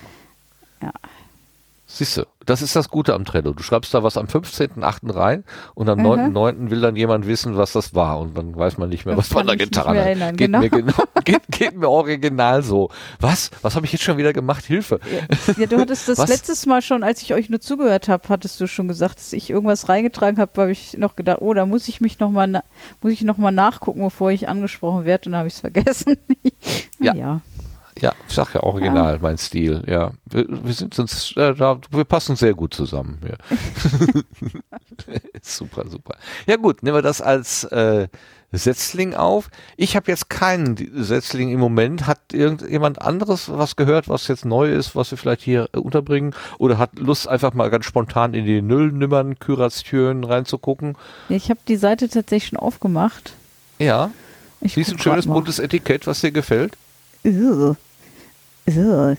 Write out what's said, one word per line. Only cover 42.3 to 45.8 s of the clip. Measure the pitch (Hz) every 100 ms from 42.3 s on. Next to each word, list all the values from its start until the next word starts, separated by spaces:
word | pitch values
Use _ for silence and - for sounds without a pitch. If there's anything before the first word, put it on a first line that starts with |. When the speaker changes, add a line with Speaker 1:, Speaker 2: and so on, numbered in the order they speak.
Speaker 1:
irgendjemand | - 147 156 - 151 147 139
anderes | - 175 208 185 -
was | 147 151 -
gehört, | 143 156 -
was | 135 -
jetzt | 131 120
neu | 117 147
ist, | 147 135 -
was | 127
wir | 120
vielleicht | 123 120
hier, | - 123 117
äh, |
unterbringen? | -